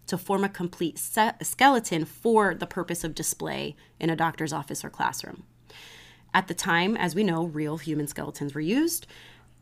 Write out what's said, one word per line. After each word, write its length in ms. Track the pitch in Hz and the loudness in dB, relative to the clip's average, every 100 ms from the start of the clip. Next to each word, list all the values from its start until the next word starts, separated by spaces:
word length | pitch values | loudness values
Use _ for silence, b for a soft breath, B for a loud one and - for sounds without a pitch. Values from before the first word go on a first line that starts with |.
| - | -6
to 100 | 180 | -6
form 260 | - 196 | 0 0
a 60 | 196 | 0
complete 480 | 196 175 - 170 - | -2 -8 -4 -4 -4
se-, 340 | - - 220 - | -4 2 2 2
skeleton 640 | - - 269 254 226 165 | -6 6 6 6 2 -2
for 500 | 160 - 233 220 196 | -2 -2 4 6 6
the 120 | 160 165 | 2 -4
purpose 380 | - 165 175 | -6 -4 -4
of 100 | 160 | -4
display 600 | 147 - - 156 135 143 143 b b | -4 -4 -4 -4 -4 -6 -10 b b
in 120 | 165 | -2
a 60 | 160 | 2
doctor's 360 | 165 - 156 | 0 0 -4
office 320 | 156 143 143 | -4 -6 -8
or 60 | - | -10
classroom. 540 | - - - - - - _ - B B B B B B | -2 -2 -2 -10 -14 -18 _ -20 B B B B B B
At 140 | 180 190 | 0 0
the 60 | |
time, 420 | 175 196 170 185 226 | -4 2 2 2 2
as 180 | 175 | 0
we 100 | 165 | 2
know, 200 | 214 165 | 2 2
real 340 | 170 151 151 160 | 0 -2 -2 -4
human 280 | 160 151 143 | -4 -2 -2
skeletons 480 | - 147 - 143 | -6 -8 -6 -6
were 60 | 143 | -4
used. 460 | 156 247 330 - - B B B B B | 0 2 2 0 -8 B B B B B